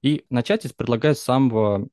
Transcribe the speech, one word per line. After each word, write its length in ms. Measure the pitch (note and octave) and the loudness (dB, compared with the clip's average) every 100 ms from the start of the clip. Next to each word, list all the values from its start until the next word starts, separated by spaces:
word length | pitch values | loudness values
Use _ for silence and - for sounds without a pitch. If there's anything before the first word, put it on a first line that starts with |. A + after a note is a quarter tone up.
И 220 | C#3 D3 _ | 0 -2 _
начать 360 | B2 A#2 G#3+ - | -4 0 -2 -4
я 60 | - | -8
предлагаю 380 | A#2 A#2 D3+ C#3+ | -2 0 2 0
с 60 | |
самого 640 | - C3 C3 A2 G#2+ G2+ - | 0 2 2 2 0 0 -4